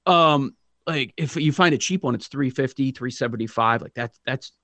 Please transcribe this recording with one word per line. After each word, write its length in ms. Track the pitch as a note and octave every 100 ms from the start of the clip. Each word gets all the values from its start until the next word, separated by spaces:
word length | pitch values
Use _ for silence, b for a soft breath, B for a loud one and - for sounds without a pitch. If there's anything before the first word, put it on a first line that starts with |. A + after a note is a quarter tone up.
um, 500 | F#3 E3+ D#3+ C#3+ C3+ _ _ _ -
like, 280 | E3+ C#3 -
if 180 | D3+ E3+
you 140 | D#3
find 220 | C#3+ F3
a 40 | C3+
cheap 240 | - F#3
one, 100 | C3
it's 140 | A#2+ -
three 220 | C#3+ C3
fifty, 420 | C3 C3 - C3+
three 180 | - B2+
seventy-five. 720 | - A#2+ A2+ A2+ - A2+ A#2
Like, 120 | A2
that's, 260 | A#2+ A#2+ _
that's, 280 | - C#3 - _